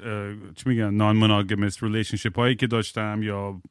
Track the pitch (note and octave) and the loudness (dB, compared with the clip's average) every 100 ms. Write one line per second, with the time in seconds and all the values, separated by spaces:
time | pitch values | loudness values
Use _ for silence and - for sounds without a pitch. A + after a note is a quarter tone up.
0 | A#2 G#2 G2+ G#2 G2 D#2+ C3 A#2 G#2 G#2 | -10 -8 -8 -10 -16 -6 0 2 2 4
1 | G#2+ A2 A2 G#2 F#2+ G#2 G2+ - A2+ A2 | 4 6 6 4 2 0 -2 -2 -4 -2
2 | G#2+ G#2 A2 G#2 A#2+ B2 B2+ A2+ G#2+ - | -2 -4 -4 0 0 2 0 0 -2 -4
3 | G#2+ G#2+ G#2+ G2+ G2+ F#2+ - | -4 -4 -4 -4 -6 -10 -14